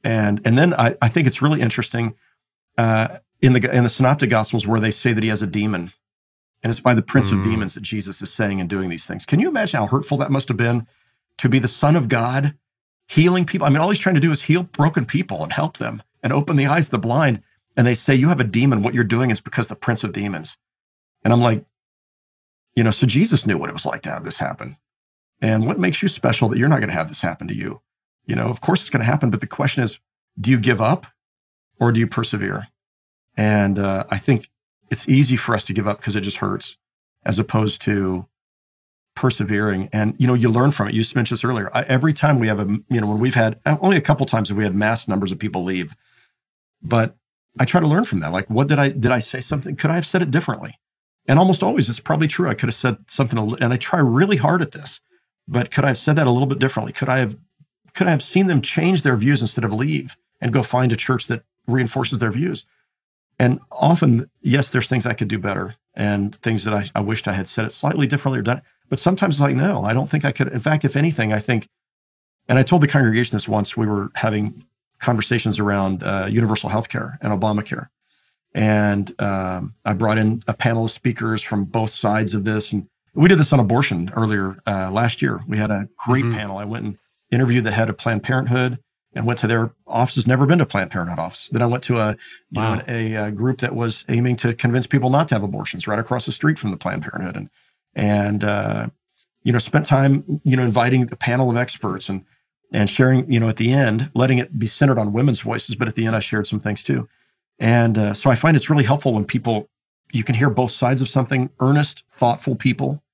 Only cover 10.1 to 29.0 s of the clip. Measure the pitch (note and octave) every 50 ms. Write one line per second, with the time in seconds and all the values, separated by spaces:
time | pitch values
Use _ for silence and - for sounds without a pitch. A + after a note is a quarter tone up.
10.1 | D3 C#3+ C#3 C#3 C#3 C3+ - - A#2+ G2+ A#2+ A#2 A#2+ A#2+ A2+ _ _ _ _ _
11.1 | _ _ _ _ _ - - B2 A#2 C3 A#2+ A#2 - - - C#3+ D#3 F3 C3 A2
12.1 | B2+ A#2 A#2 B2 C3 C#3 C#3 D3 D3 _ _ _ _ _ _ _ _ _ _ _
13.1 | - D3+ D#3+ F3+ F3+ F#3 F3+ E3+ - F3+ D3 C#3+ C#3 D3+ D#3+ G3 G#3 - - F#3+
14.1 | F3+ C#3+ C3+ E3 D3+ C3+ - - D#3 F3+ F3+ - - - D3 E3 D3+ D#3 A#2+ A2
15.1 | - D#3 F#3 - G2 D#2 D#2+ - - - D3+ D#3+ - - - A#2 A2+ G#2+ - _
16.1 | _ _ - B2 C#3 D3 D3 - E3 C#3 C#3 C#3+ D3 E3+ D3+ - - G#2+ F#2 A#2
17.1 | A#2+ D3 D#3+ C3+ A2+ G2 _ _ _ _ _ _ _ - A#2+ B2 A#2+ A#2 - -
18.1 | C#3 B2+ C3 D#3+ F3 C3 B2 G#2+ F#2 A#2 C3 C#3 B2 G#2 G2+ A#2+ A2 A#2+ A2+ F#2+
19.1 | A#2 A#2 C3 B2 A2 - _ - - - A2+ - - _ - - A#2 - - G#2
20.1 | - G2+ G2+ G#2 F#2 D#2+ D#2+ - - _ _ _ _ _ _ _ _ _ _ _
21.1 | _ _ _ A2 A#2+ A#2+ A#2+ A#2+ A2+ - - _ _ _ _ _ _ _ _ _
22.1 | _ _ _ _ _ _ _ _ _ _ _ _ _ A#2+ A#2 A2+ G#2+ - - B2
23.1 | G#2 C#3 G#3 A3+ E3 C#3+ - G#2+ G2 D#2 - - - - - C2+ - - - -
24.1 | - - D#2 - - - - - - - A1+ C2 - _ _ _ _ _ _ _
25.1 | _ _ _ _ _ _ - A2 A2 A2 A2+ C3+ G3 F#3+ F3+ F#3 D#3 - - G3
26.1 | - - - B2 A2+ - B2 G#2+ - A#2 B2 D3+ D#3 B2 G#2+ - - E2 E2 D#2
27.1 | - - - E2+ E2 - - F2 G#2 G#2 - - - - _ _ _ _ _ _
28.1 | _ _ _ - - - A2+ B2 A#2 - - - F#3 - - - - C#3+